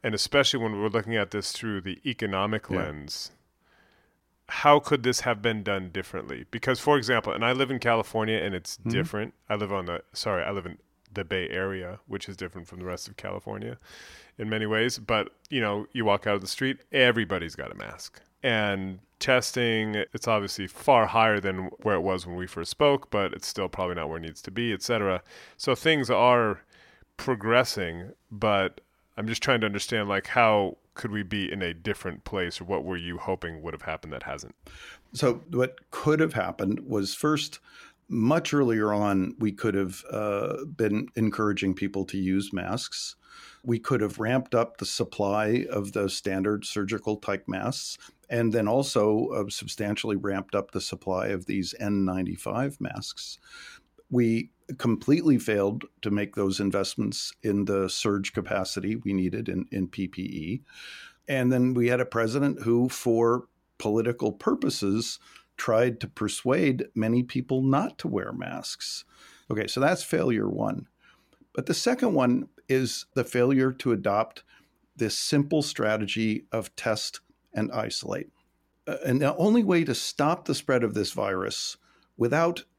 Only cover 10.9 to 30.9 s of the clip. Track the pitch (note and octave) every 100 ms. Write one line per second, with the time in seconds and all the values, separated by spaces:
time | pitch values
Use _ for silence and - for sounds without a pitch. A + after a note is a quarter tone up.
10.9 | _ _ - E2+ F#2+ F2 F2 G2 F#2+ F2
11.9 | - _ G2 - F#2+ F2+ F#2 E2+ F#2 F2+
12.9 | F2+ - G#2 G2 F#2+ G#2+ G#2 A2 B2 -
13.9 | - - - - - A2 A2 G#2+ A2 A#2+
14.9 | A#2+ G#2+ A2+ G2 _ - C#3 G#2+ G2+ G#2
15.9 | A#2+ A2 G2+ - G2+ F#2 - C3+ C3 _
16.9 | C#3 B2+ A#2 F#2+ F#2+ E2 - C2 G1+ G#1
17.9 | - - - _ _ C3 A2+ G#2 G2 F#2+
18.9 | F#2 _ _ - B2+ - - A#2 A2 G#2+
19.9 | G#2+ - A2 - A2 G2+ - F#2+ - -
20.9 | B2+ G#2+ A2+ A2+ G#2 G2 F#2 F#2 - G#2+
21.9 | F#2+ F#2 F2+ F2 F2 F2+ - E2+ - D3
22.9 | C#3 - G#2 F#2+ - - - F#2+ - F2+
23.9 | F2 D2+ E2 E2 D2+ - G2 A#2+ G2 -
24.9 | A#2 G2 F2+ - - - - - B2 D#3+
25.9 | D#3 B2 A2 A#2+ B2 A2 G2 _ - -
26.9 | _ _ - - A#2+ G#2 A#2+ B2 - F2+
27.9 | E2+ F#2+ - _ G#2+ A2 G2+ F#2+ - _
28.9 | _ _ - G#2+ A2+ - B2 A2 G2+ -
29.9 | A#2 G2+ G2 - - A2+ G#2+ G2 - _